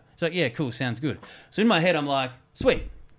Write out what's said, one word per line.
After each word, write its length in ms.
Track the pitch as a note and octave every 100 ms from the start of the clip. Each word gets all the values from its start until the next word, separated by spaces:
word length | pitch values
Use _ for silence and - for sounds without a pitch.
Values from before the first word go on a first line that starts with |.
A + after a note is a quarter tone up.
| - -
She's 60 |
like, 100 | E3
"Yeah, 160 | F3 C#3
cool. 220 | B2 C#3
Sounds 280 | - B2+ A#2
good." 180 | D3 G2+ - - -
So 100 | -
in 60 | A3+
my 120 | F3+
head, 160 | F3 D#3+
I'm 100 | C#3+
like, 240 | C#3 C3 - _ -
"Sweet. 280 | B3+ - - - -